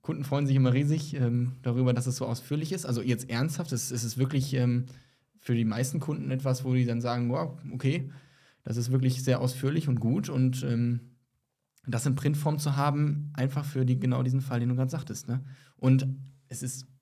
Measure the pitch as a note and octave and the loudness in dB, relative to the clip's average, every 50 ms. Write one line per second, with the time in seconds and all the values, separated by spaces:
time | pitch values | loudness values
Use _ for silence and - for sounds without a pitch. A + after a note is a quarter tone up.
0 | _ - D#3+ D3+ C3+ - C#3 C#3+ C#3+ C3+ C3+ C3+ C3 B2+ A#2+ C3+ C#3+ D3 D#3 D#3 | _ -4 -4 -4 -2 -2 0 0 2 4 4 6 6 6 4 4 4 2 2 0
1 | - - - C#3 B2+ A#2 A#2+ B2 A#2+ B2 - - - B2 A#2 B2 B2+ B2+ B2 B2 | -2 -4 -2 0 0 2 2 2 0 0 -4 -4 -4 -2 0 2 4 4 2 2
2 | B2 B2+ B2 - B2+ A2 A#2+ A#2+ - - D3 D3+ D3+ D#3+ F#3+ F3+ - - A#2+ A#2 | 0 -2 -2 -2 -2 -4 -4 -6 -4 -4 -2 -2 -2 -2 -4 -6 -2 -2 -2 -2
3 | G2+ B2 B2 A2 - - A2+ A#2 C3+ D#3+ D3+ - F3 - B2+ A2+ - - B2 A#2 | 0 0 0 -2 -2 -4 -2 -2 0 -2 -2 -4 -4 -4 -4 -4 -4 -4 -6 -4
4 | A2+ A#2 A2 B2 C3+ C3 - C#3 B2+ - - C3 B2 B2 A#2+ B2 B2+ - - - | -4 -4 -2 -2 -2 0 0 -2 -2 0 0 2 2 2 2 0 -2 -4 -10 -20
5 | - _ _ _ _ _ _ _ _ - B2 A#2 A2+ A2 G#2 A2 C3+ C3+ - D#3 | -20 _ _ _ _ _ _ _ _ 0 0 2 2 0 0 0 -2 -2 -2 -4
6 | C3 D3+ D3+ D#3+ C#3 C3+ C3 C3 C3 C3+ B2+ B2+ C3 B2+ B2+ B2+ B2 A#2+ A#2 A#2 | -4 -4 -4 -4 -4 -4 -4 -2 0 -2 -2 -2 0 0 2 2 2 2 0 0
7 | A#2+ A#2+ A#2+ B2 A#2+ A#2+ B2 D#3 E3+ D#3 - - - C#3 B2 B2 B2 C3 C#3 - | 0 0 0 0 0 0 0 -2 -2 -4 -8 -10 -12 -10 -8 -2 0 0 0 0
8 | C3 C3+ - - - - _ _ _ _ _ _ _ - G#2+ A#2+ A#2 A#2+ B2+ C3+ | -4 -6 -10 -16 -20 -20 _ _ _ _ _ _ _ -4 -2 -2 0 2 2 4
9 | B2+ B2+ B2+ - - D3 C3+ B2 B2+ B2+ B2+ - - C3+ D3+ D#3+ - C#3+ B2 A2 | 4 2 2 2 2 2 2 4 2 -2 -2 0 -2 0 0 0 0 0 0 2
10 | G#2+ A2+ C3+ G3 G3+ - D3+ C3 C3 B2+ B2+ B2+ B2+ A#2 A#2 A#2 A#2+ A#2+ A#2+ A#2+ | 2 2 2 2 0 -2 0 2 2 2 2 0 -2 -2 0 2 2 0 0 -2
11 | - - - _ _ _ _ _ _ _ _ _ _ _ _ _ _ B2+ A#2 A2+ | -4 -10 -20 _ _ _ _ _ _ _ _ _ _ _ _ _ _ -4 -4 -2
12 | B2+ C#3+ C3 C#3 - E3 D3+ D3 - D#3 D3+ D3 - D3 C#3 C#3 D3 D3 C#3 D3 | 0 0 0 2 0 0 0 2 0 0 -2 0 0 0 0 2 2 2 2 2
13 | D3 D3 D3 D3 - - - - B2 C#3 C#3 D3 D3 - - C3+ B2+ B2+ B2+ C3 | 2 2 0 -2 -4 -6 -4 -2 -2 0 0 -2 -4 -2 -2 0 2 2 2 2
14 | - B2+ B2 B2 B2+ B2+ B2+ C3+ C3 C3+ B2+ A#2+ A#2+ B2 B2 B2+ C3 C3 E3 D#3+ | 2 0 2 2 2 2 0 0 0 0 -2 0 0 0 0 0 0 -2 -2 -6
15 | - - - - - - A#2+ C3 C3 - - - - - _ _ - C3 C3 C3+ | -6 -8 -10 -10 -6 -4 -4 -4 -4 -8 -18 -20 -20 -20 _ _ 6 6 6 6
16 | C3+ C3+ - - - - - _ _ _ B2 A2 A#2 A#2+ - - - - - _ | 6 2 -4 -6 -10 -18 -18 _ _ _ -12 -8 -8 -8 -8 -8 -14 -18 -20 _